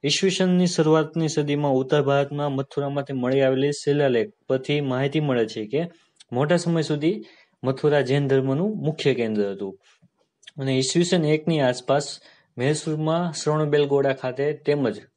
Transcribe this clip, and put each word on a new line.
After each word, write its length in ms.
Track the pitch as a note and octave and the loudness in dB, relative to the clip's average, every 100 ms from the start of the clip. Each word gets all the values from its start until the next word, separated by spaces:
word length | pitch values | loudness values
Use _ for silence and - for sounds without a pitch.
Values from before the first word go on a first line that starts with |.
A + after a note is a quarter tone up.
ઈસવીસનની 640 | C#3+ - F#3+ F3+ F#3 F3+ F3+ | -2 0 0 2 2 4 2
શરૂઆતની 600 | F3 D#3 D#3+ D#3 E3 D#3 | 2 4 4 2 -2 -2
સદીમાં 440 | D3+ D3 D3 D3 | -2 -2 0 2
ઉત્તર 300 | C3 C3 D3 | 0 2 2
ભારતમાં 500 | C#3 C#3 C#3+ D3 D3 | 2 2 0 -2 -4
મથુરામાંથી 600 | C3+ C3+ - C#3+ C#3+ C#3 | -4 -6 -6 -4 -6 -6
મળી 280 | C3+ B2 C3+ | -4 0 2
આવેલી 300 | C3 C3 C#3+ | 2 2 0
શિલાલેખ 600 | D3 - C#3+ C#3+ A#2+ G#2+ _ _ | -2 -2 2 2 2 0 _ _
પરથી 340 | C3+ C3+ D3 | -4 0 -2
માહિતી 380 | C#3+ B2+ C#3 D3+ | -2 -2 0 0
મળે 260 | D3+ B2 A2 | 0 0 0
છે 200 | A2+ G#2+ | -4 -6
કે 160 | C3+ F3 - _ _ - | -4 -6 -10 _ _ -8
મોટા 260 | - D3+ F3 | -2 2 2
સમય 240 | F3 E3 | 2 0
સુધી 420 | D#3 D3+ D#3 G#3+ - - _ _ | 0 0 0 -2 -8 -20 _ _
મથુરા 380 | B2 C3 D3+ C#3+ | -4 0 2 2
જૈન 260 | B2 C#3 C#3+ | 2 0 2
ધર્મનું 500 | C3+ C3 C3+ G3 G#3+ | 2 2 0 -2 -2
મુખ્ય 360 | C#3+ D#3 C#3+ | -4 -2 0
કેન્દ્ર 380 | A#2+ A#2 G#2+ G2+ | 0 0 0 -2
હતું, 220 | G2 G2 F#2 _ _ _ _ _ _ - - | -4 -10 -12 _ _ _ _ _ _ -20 -8
અને 200 | C3+ C3 | -2 0
ઈસવીસન 480 | C3 E3+ F3 F#3 D3+ | 0 0 2 2 2
એકની 340 | D#3 D#3 D#3+ | 0 2 2
આસપાસ 600 | C3 B2 - C#3 D3 - - _ _ - | 2 0 0 0 0 -12 -20 _ _ -4
મૈસૂરમાં 760 | B2+ D3+ - D3+ D#3 E3 F3 | -2 0 -2 -4 -2 0 -2
શ્રવણબેલગોડા 800 | D3+ - D3+ D#3 D3 C#3+ C#3 C#3 | -4 -2 0 2 2 2 2 2
ખાતે 400 | C3+ C3 B2+ C#3 | 0 -4 -2 -4
તેમજ 420 | D3+ - D3 B2+ F#2+ - | -2 -2 0 0 -4 -12